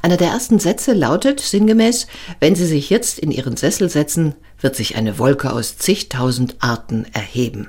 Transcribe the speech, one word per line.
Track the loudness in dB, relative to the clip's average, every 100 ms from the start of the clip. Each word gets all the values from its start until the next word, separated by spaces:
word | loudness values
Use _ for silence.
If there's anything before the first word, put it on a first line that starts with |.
Einer | 2 2
der | 2
ersten | 0 2 2
Sätze | 2 0 0
lautet | 2 2 2 2 0
sinngemäß: | -2 2 4 6 4 2 -6 -12 -16 0
„Wenn | 2 2
Sie | 2
sich | 0 0
jetzt | 0 0 -4
in | -4
Ihren | -4 -4 -2
Sessel | -2 0 0
setzen, | 0 0 0 0 -2 -16 -4
wird | -4 -2
sich | -6 -2
eine | -4 0
Wolke | 2 2 0
aus | -4 -6 -6
zigtausend | -2 -2 -2 -2 0 0 -2 -2
Arten | -2 -2 -4 -6 -4
erheben.“ | -8 -6 -4 -4 -4